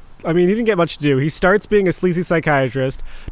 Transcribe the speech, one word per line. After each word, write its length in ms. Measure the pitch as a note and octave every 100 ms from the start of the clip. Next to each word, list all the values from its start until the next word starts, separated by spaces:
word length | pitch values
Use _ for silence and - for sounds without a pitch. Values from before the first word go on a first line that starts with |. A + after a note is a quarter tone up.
| - -
I 120 | F3
mean, 140 | E3 F3
he 60 |
didn't 120 | G#3+ A3+
get 100 | F#3+
much 220 | E3+ -
to 40 |
do. 140 | D3 C3
He 140 | D3+
starts 340 | - F#3 G3+
being 240 | - G#3 F#3+
a 40 |
sleazy 300 | - F#3 E3+
psychiatrist, 800 | F3+ E3+ D#3 C#3+ C3 C3 C3 - - - -